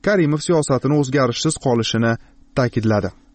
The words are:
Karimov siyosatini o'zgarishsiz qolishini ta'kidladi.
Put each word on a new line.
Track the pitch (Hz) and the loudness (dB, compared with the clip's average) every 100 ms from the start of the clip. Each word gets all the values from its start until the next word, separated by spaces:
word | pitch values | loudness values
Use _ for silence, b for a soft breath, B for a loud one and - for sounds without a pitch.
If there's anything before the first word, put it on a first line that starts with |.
Karimov | - 202 151 151 - | 0 2 2 0 0
siyosatini | 170 147 131 139 151 | 0 2 0 2 0
o'zgarishsiz | 135 139 127 117 160 - | 0 0 0 0 -4 -2
qolishini | 135 117 110 113 117 113 b b - - | -2 0 0 0 0 -2 b b -8 -4
ta'kidladi. | 123 117 107 104 95 - _ | -2 0 0 0 -2 -10 _